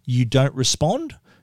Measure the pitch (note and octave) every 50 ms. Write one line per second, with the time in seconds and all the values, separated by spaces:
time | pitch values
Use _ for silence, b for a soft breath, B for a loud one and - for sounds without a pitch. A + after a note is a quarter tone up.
0 | b - B2 B2 B2+ A2+ - C3 C3+ C#3 - B2+ B2 - - - D3 D#3+ G#3+ C#4+
1 | E4 D4 - - b b b b